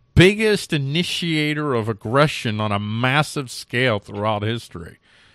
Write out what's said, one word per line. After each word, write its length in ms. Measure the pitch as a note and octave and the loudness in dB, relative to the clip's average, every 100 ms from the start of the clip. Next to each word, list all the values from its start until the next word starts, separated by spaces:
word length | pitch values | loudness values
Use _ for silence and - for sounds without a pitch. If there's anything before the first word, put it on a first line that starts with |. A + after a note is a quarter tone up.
| _ - | _ 6
biggest 560 | F3+ G#3 A3 G3+ - | 6 6 2 0 0
initiator 1000 | D#3 C3+ D#3 F3 - E3+ D#3 D3+ D3+ D3 | -4 -2 -2 -2 -4 -2 0 0 -2 -2
of 160 | A#2+ G#2+ | -2 -2
aggression 720 | G#2 A2 C3 D3+ - A#2+ G#2+ | -4 0 2 2 2 -4 -4
on 100 | G#2+ | -2
a 80 | G2+ | -2
massive 720 | G#2 A2 B2+ C#3+ D3 D3+ C3 | -2 -2 0 0 -2 -4 -10
scale 480 | - - A#2+ B2+ G#2 | -12 -6 0 0 0
throughout 440 | - G2+ G#2+ G#2 | -4 -4 -2 0
history? 540 | G#2 A#2 - F2 E2+ - _ _ _ | -2 -4 -8 -16 -16 -18 _ _ _